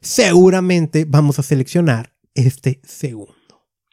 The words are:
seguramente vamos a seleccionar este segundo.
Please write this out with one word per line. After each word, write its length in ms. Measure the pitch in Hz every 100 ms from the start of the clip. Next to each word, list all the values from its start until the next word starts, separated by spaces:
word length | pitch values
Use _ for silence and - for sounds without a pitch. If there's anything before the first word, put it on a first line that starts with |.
seguramente 1040 | - - 208 175 185 185 185 180 160 156
vamos 340 | 156 147 147 139
a 60 |
seleccionar 720 | 139 143 127 175 170 117 117 _ _
este 460 | - 127 - 131 127
segundo. 500 | - - 143 113 101 _ _ _ _ _ _